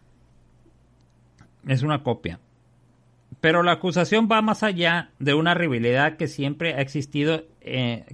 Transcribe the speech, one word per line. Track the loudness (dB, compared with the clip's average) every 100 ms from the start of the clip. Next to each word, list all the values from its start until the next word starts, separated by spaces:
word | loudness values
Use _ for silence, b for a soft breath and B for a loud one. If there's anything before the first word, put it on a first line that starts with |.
| b b _ _ _ _ _ _ _ _ _ _ _ _ -20 _ -2
Es | -2
una | 0 -2
copia. | -2 -4 -6 -10 _ _ _ _ _ _ _ _ _ -2
Pero | 2 4
la | 2
acusación | 2 0 0 2 2 2
va | 2
más | 2 0
allá | -2 0 0 0 -4 -6
de | 0
una | 2 4 2
rivalidad | 0 0 2 2 2 0
que | -6
siempre | -4 -4 -2 -4 -2
ha |
existido, | -4 -4 -4 -2 0 0 -4 _
eh, | -8 -4 -2 -4 -10